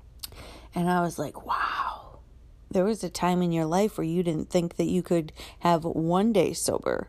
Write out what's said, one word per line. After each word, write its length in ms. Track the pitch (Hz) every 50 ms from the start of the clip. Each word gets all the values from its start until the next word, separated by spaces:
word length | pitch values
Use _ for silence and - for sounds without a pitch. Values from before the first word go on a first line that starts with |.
| - - - - - - - - - - - - - - -
And 160 | 180 170 180
I 100 | 180 180
was 180 | 175 165 151 -
like, 280 | 151 131 - - -
"Wow." 480 | - - - - - - - - - - - - - - - - - - - - - - - - -
There 140 | - 190 180
was 180 | 214 226 -
a 60 | - 165
time 320 | - - 175 180 180 180
in 100 | 180 170
your 140 | 165 165 160
life 320 | 156 165 190 214 214 -
where 80 | - 165
you 180 | 160 165 180
didn't 280 | 175 175 156 156 - -
think 260 | - 180 170 175 -
that 140 | - 170 160
you 120 | 180 180
could 300 | 170 - 180 170 156 156 - - - - - -
have 260 | - 175 170 160 160
one 480 | 170 - - 165 165 175 190 208 233 220
day 180 | 190 156 -
sober 560 | - - - - - - - - 62 - -